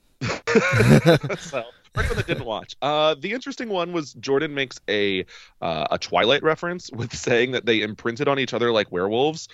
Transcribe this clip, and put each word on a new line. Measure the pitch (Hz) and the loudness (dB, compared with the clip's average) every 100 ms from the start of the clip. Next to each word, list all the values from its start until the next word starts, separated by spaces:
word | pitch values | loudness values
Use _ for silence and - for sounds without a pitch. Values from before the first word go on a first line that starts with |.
| _ _ | _ _
<laughs> | |
So, | 123 - - - - - 123 147 165 160 139 - - 131 117 - _ | -6 -4 2 2 4 4 8 8 8 4 2 -8 -8 -8 -8 -14 _
for | - | -2
anyone | - - | -2 -2
that | 170 | -4
didn't | 156 | -6
watch, | 120 101 90 - | -4 -8 -8 -6
uh, | 131 151 156 147 | -2 2 2 2
the | 175 | -4
interesting | 240 277 - 240 | -6 -8 -10 -4
one | 190 170 | -2 -2
was | 175 135 | -4 -6
Jordan | - 131 139 156 | -8 -2 0 0
makes | 143 131 - - | -4 -6 -6 -4
a, | 104 101 92 90 - - _ | 0 0 -2 -4 -12 -20 _
uh, | 87 80 - | -6 -4 -2
a | 87 | -4
Twilight | - 87 104 139 | -2 2 2 2
reference | 156 156 175 180 - | 0 -2 -4 -8 -10
with | 110 - | -10 -8
saying | - - 120 127 | -6 0 2 2
that | 120 110 | 0 0
they | 110 | 0
imprinted | 104 104 120 117 143 | 0 -4 -6 -2 -2
on | 139 | 0
each | 127 | -2
other | 117 120 | 0 0
like | 110 98 | 2 0
werewolves. | 90 98 113 147 160 - | -2 0 0 0 -2 -10